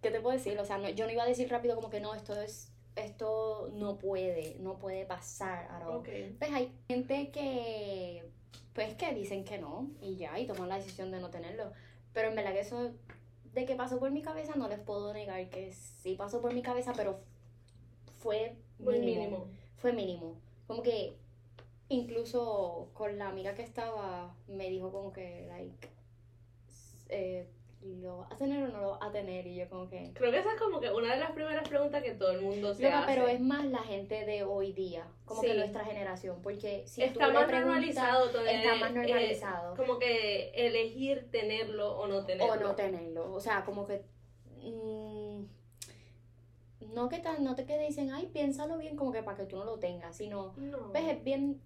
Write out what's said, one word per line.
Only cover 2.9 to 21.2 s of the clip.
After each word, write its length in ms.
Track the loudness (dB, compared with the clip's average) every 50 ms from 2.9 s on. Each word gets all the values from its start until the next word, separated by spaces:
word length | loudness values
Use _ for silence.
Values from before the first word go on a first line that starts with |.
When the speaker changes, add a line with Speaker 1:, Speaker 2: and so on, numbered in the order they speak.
| -10
Speaker 1:
esto 760 | -8 -8 -8 -8 -4 -2 0 0 2 2 0 -2 -2 -4 -8 -6
no 240 | -4 -4 -4 -4 -2
puede, 580 | -2 -2 0 0 0 0 0 0 -2 -6 -8 -8
no 180 | -6 -8 -8 -6
puede 260 | -6 -6 -4 -6 -6
pasar 640 | -6 -8 -8 -8 -12 -10 -6 -6 -6 -4 -6 -8 -10
at 160 | -12 -10 -6
all". 100 | -6 -6 -6
Speaker 2:
Ok. 100 | -6 -6 -8 -8 -8 -8 -6 -4
Speaker 1:
Pues 120 | -2 0 2
hay 200 | 0 0 0 -2 -14 -4 -2
gente 420 | 0 0 2 0 0 0 0 -2
que, 1000 | -4 -4 -2 0 -2 -2 -2 -2 -4 -4 -4 -4 -4 -4 -6 -6 -8 -10 -12 -16 -18 -20 -20 -20 -20 -20 -20 -10 -2
pues, 220 | -2 -2 -2 -2
que 180 | -4 -2 -2 -2
dicen 300 | -2 -2 -4 -4 -4 -4
que 140 | -6 -6 -6
no 300 | -6 -6 -6 -6 -6 -6 -8 -10
y 160 | -8 -8 -6
ya, 220 | -6 -6 -6 -4 -4
y 80 | -4
toman 220 | -4 -4 -4 -4 -2
la 60 | -2 -4
decisión 320 | -4 -6 -8 -8 -6 -6
de 100 | -6 -6
no 80 | -8 -8
tenerlo. 420 | -8 -10 -10 -8 -8 -8 -8 -8 -10 -14 -20 -20 -20 -20 -20 -6 0
Pero 140 | 2 2 2
en 40 | 2
verdad 160 | 0 0 0 0
que 60 | 0
eso, 320 | 0 0 -2 -2 -2 -4 -4 -8 -16 -18 -20 -20 -20 -20 -20 -20 -20 -4 -2
de 140 | -2 0
que 100 | 0 0
pasó 220 | 0 0 0 0 0
por 120 | 2 2
mi 120 | 0 0 -2
cabeza, 320 | -4 -6 -4 -4 -2 -2
no 120 | -2 -2 -2
les 120 | -4 -4
puedo 320 | -4 -4 -4 -4 -2 -4 -6
negar 360 | -6 -6 -6 -6 -6 -6 -6
que 220 | -8 -8 -8 -10 -12
sí 420 | -14 -18 -18 -18 -10 -4 -4 -2
pasó 260 | -2 -2 -2 -2 0
por 140 | 0 0 0
mi 80 | 0 0
cabeza, 300 | 0 0 0 0 -2 0
pero 240 | 0 0 0 -2 -4 -8 -16 -20 -20 -20 -20 -20 -20 -20 -20 -20 -20 -20 -20 -20 -20 -20 -20 -20 -8
fue 380 | -2 0 2 2 0 0 -4 -10 -18 -20 -18 -2
Speaker 2:
Muy 200 | 2 4 4 6
Speaker 1:
mínimo. 200 | 6 4 2 2
Speaker 2:
mínimo. 260 | 0 -2 -2 -4 -6 -8 -12 -16 -18 -20 -20
Speaker 1:
Fue 160 | 0 2 2 2
mínimo. 440 | 2 0 -2 -2 -4 -6 -10 -10 -12 -16 -20 -20 -20 -10
Como 160 | -6 -6 0 2
que 340 | 2 2 2 0 -2 -6 -12